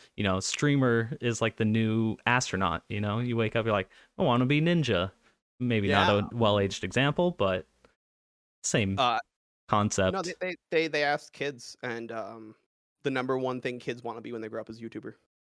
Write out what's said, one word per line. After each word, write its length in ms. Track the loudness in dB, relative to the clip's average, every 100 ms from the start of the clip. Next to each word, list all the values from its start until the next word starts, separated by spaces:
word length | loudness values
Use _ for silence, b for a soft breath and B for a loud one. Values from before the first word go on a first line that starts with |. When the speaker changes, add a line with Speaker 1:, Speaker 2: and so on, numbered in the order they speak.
| b -2
Speaker 1:
you 60 |
know, 160 | 0 0
streamer 760 | -2 0 2 4 4 2 0 -4
is, 200 | -4 0
like, 160 | -2 0
the 80 | 2
new 520 | 4 2 2 0 0 0
astronaut, 560 | 2 0 0 0 -2 -6
you 120 | -6
know? 180 | -4 -2
You 180 | -2 0
wake 180 | 0 0
up, 100 | 0
you're 80 |
like, 180 | 0 -2 b b -2
"I 60 |
wanna 220 | 2 2 4
be 140 | 2
ninja." 520 | 2 2 2 0 0 -6 b b _ -6
Maybe 300 | 0 2 2
not 200 | 4 4
Speaker 2:
Yeah. 0 |
Speaker 1:
a 180 | 4 0
well-aged 500 | 2 4 4 2 -2
example, 480 | -4 0 2 2 0
but 360 | 2 0 0 -6 _ _ _ _ _ _ _ _ _
same 340 | -2 0 2 2
Speaker 2:
Uh, 220 | 2 0 -4 _ _ _ 0
Speaker 1:
concept. 420 | 2 2 2 2
Speaker 2:
no, 120 | 0
they, 120 | -4 -6
they, 140 | -8 -8 _
they, 160 | 0 0
they 140 | 0
asked 300 | 0 -2 -6
kids, 440 | -8 -8 -8 -14 -10
and, 280 | -8 -8 -8
um, 440 | -10 -10 -14 -18 -20 _ _ _ _
the 80 | -4
number 260 | -2 -2 0
one 240 | -2 -2
thing 180 | -6 -6
kids 240 | -8 -8
wanna 180 | -8 -8
be 100 | -8
when 100 | -10
they 80 | -8
grow 120 | -10
up 80 | -10
is 100 | -12
YouTuber. 340 | -12 -12 -12 -16 _ _ _